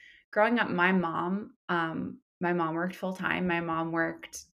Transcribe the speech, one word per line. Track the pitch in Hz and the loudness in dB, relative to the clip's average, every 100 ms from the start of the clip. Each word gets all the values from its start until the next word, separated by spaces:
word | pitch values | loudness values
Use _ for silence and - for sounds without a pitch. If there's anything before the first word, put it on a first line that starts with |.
| - - - | -20 -20 -4
growing | 214 226 233 | 2 4 4
up, | 208 | 2
my | 175 180 | 4 4
mom, | 190 165 165 175 202 220 _ - | 4 2 -2 -2 -2 -6 _ -2
um, | 170 160 160 - - _ - | -2 0 -4 -8 -10 _ -4
my | 175 | 0
mom | 175 160 165 | 0 0 -2
worked | 180 - | -4 -4
full-time. | 185 185 - 175 185 | -6 -2 -2 0 0
My | 170 | 0
mom | 170 160 165 | 0 -2 -2
worked | 165 165 165 - - - | 0 -2 -4 -12 -16 -18